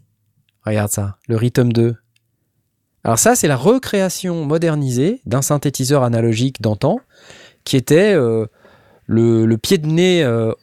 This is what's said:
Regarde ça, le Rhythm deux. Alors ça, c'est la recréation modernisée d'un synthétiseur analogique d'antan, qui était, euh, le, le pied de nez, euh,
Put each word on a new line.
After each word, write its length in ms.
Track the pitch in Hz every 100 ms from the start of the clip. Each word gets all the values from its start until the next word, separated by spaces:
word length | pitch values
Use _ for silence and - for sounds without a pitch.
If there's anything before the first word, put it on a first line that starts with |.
| _ _ _ _ _ _
Regarde 260 | - 107 104
ça, 280 | - 98 - -
le 80 | 113
Rhythm 340 | 120 131 120
deux. 260 | 117 117 113 _ _ _ _ _ _ _ _ _ _
Alors 160 | - 117
ça, 160 | 220
c'est 140 | 240 160
la 80 | 131
recréation 920 | 151 254 - 202 190 - 180 170 143
modernisée 760 | 165 165 151 135 120 156 254 -
d'un 160 | 123
synthétiseur 600 | - 147 147 - 127 143
analogique 600 | 123 117 117 110 131 -
d'antan, 380 | 107 104 135 233 - _ - - - _
qui 120 | - 135
était, 380 | 117 151 208
euh, 320 | 180 120 113 107 _ _ _ _ _ -
le, 380 | 113 117 113
le 140 | 113 113
pied 180 | - 190
de 100 | 151
nez, 380 | 160 185 180
euh, 280 | 135 117 113 -